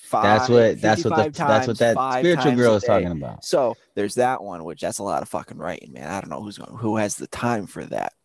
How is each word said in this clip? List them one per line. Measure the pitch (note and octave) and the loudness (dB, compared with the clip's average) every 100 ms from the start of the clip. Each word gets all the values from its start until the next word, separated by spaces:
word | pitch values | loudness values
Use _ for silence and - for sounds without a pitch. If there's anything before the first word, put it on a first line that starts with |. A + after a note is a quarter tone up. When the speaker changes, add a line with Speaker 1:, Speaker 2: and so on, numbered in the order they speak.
Speaker 1:
five, | - A#2 | -4 2
Speaker 2:
That's | G#2+ A2 B2 | 4 4 6
what, | A#2+ A2+ F2+ | 6 6 4
that's | G#2 A2 | 2 2
what | A2+ - | 2 0
the, | |
Speaker 1:
fifty-five | D#3 D3 D3 | 0 0 2
Speaker 2:
that's | - B2+ | 2 2
what | A2 | 2
Speaker 1:
times, | |
Speaker 2:
that | A#2 A2+ | 2 2
Speaker 1:
five | C3 B2+ | 0 0
Speaker 2:
spiritual | E3+ D#3+ | 2 4
Speaker 1:
times | C#3+ B2 | 2 4
Speaker 2:
girl | A#2+ | 4
Speaker 1:
a | G#2 | 4
Speaker 2:
is | |
Speaker 1:
day. | A#2 | 4
Speaker 2:
talking | G2 F2 | 2 2
about. | D#2+ B1+ - | -4 -8 -12
Speaker 1:
So | - E3 A#2+ A2+ _ | -2 0 0 -2 _
there's | - G#2 | -6 -4
that | A#2+ B2 C3 | 0 0 -2
one, | G2+ F2 | -6 -10
which | E2 D2 | -12 -8
that's | E2+ F#2 | -6 -4
a | |
lot | G2+ D2 | -4 -4
of | - | -4
fucking | D2 - - | -8 -8 -10
writing, | E2+ E2 - | -8 -10 -12
man. | B1 D2+ | -14 -10
I | F#2+ | -8
don't | - | -8
know | D2+ | -10
who's | G#2 G2+ | -12 -14
going, | - A2 | -16 -6
who | A2+ A2 | -2 0
has | G#2 - | -2 -4
the | - | -10
time | - B2 A2+ F2+ | -6 -2 -2 -6
for | - | -12
that. | C2 G#1+ G1+ - | -8 -6 -6 -10